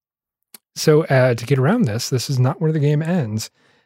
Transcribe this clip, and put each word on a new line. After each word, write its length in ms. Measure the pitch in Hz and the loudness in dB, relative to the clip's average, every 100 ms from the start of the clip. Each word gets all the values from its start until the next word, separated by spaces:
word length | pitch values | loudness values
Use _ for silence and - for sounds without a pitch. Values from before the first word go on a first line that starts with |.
| _ _ _ _ _ - _ - | _ _ _ _ _ -20 _ -4
so, 280 | - 151 165 | 2 2 4
uh, 300 | 135 127 113 | 2 2 0
to 100 | 120 | -2
get 140 | 139 | 0
around 240 | 131 240 | 2 2
this, 260 | 160 107 - | 0 -2 -4
this 200 | 131 - | -4 -2
is 100 | 131 | 0
not 200 | 127 165 | 0 0
where 120 | 156 | -2
the 80 | 156 | 0
game 220 | 143 147 | 0 0
ends. 480 | 160 180 113 110 - _ _ _ | 0 -2 -2 -6 -8 _ _ _